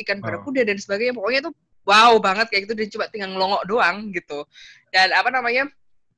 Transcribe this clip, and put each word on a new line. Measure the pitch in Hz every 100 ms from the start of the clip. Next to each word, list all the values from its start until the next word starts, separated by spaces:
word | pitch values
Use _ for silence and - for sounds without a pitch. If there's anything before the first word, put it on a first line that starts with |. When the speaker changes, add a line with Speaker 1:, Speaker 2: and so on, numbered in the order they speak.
| -
Speaker 1:
ikan | 202
Speaker 2:
Wow. | 175
Speaker 1:
barakuda | 170 285 262 220
dan | 202
sebagainya. | - 202 247 247
Pokoknya | 196 269 330
tuh | - _ _ -
wow | 208 240 220
banget | 196 196 226
kayak | 196 202
gitu, | 220
dan | 214
cuma | 220 175
tinggal | 214 190
ngelongok | 190 190 202 180
doang | 233 175 196 214
gitu. | 175 - 147 151 _ - - _
Dan | 185 190 170
apa | 220
namanya, | 254 240 247 285 _ _ _ _